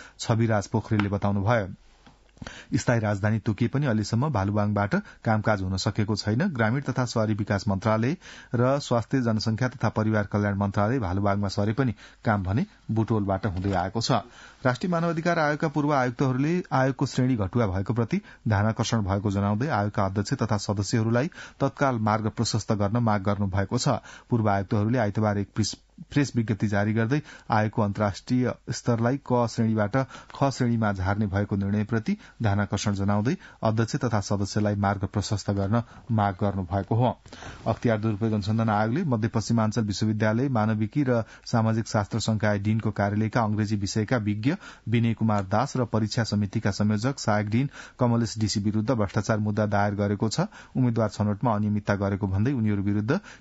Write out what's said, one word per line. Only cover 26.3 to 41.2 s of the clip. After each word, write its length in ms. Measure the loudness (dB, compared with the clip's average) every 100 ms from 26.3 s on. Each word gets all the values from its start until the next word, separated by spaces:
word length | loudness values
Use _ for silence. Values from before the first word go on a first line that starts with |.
| 0
विज्ञप्ति 300 | -2 0 0
जारी 240 | 0 2
गर्दै 280 | 0 2 0 -2 -18 -2
आयोगको 320 | 0 2 0
अन्तर्राष्ट्रिय 720 | -2 2 0 -2 -2 0 0 -4 -8
स्तरलाई 500 | -6 0 0 2 -2 0
क 180 | 0 0
श्रेणीबाट 460 | 0 0 2 0 0 -2 -8 -18
ख 180 | -2 0
श्रेणीमा 420 | 2 0 2 0
झार्ने 340 | 0 0 0 0
भएको 300 | 0 0 0
निर्णयप्रति 600 | 0 0 0 -2 -2 -4 -6 -4
ध्यानाकर्षण 520 | 0 0 0 -2 -2
जनाउँदै 420 | 0 0 2 0 -2 -8 -4
अध्यक्ष 340 | -2 0 0 0
तथा 240 | 0 -2
सदस्यलाई 540 | 0 -2 0 0 0 2
मार्ग 280 | 0 0 -2
प्रशस्त 380 | -4 -2 -4 -2
गर्न 320 | -2 0 0 -2 -12 -4
माग 240 | 2 2 2
गर्नु 220 | -2 -2
भएको 300 | -2 -2 0 2
हो। 200 | 0 -2 -12 -18 -18 -8 -4
अख्तियार 320 | 0 0 0
दुरुपयोग 340 | 0 0 0
अनुसन्धान 380 | 0 0 0 2
आयोगले 340 | 2 2 0
मध्यपश्चिमाञ्चल 800 | 0 0 0 -2 0 2 2 0
विश्वविद्यालय 640 | -2 0 0 2 2 2 0
मानविकी 560 | 0 2 0 0 0
र 180 | 0 0